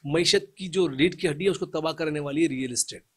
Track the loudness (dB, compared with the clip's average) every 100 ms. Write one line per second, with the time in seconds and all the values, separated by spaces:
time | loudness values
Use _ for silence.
0 | -2 2 4 2 0 -10 -2 0 2 2
1 | 2 2 -2 0 0 0 -2 -2 -4 -2
2 | -2 -2 -2 2 2 2 -2 -2 -4 -8
3 | -18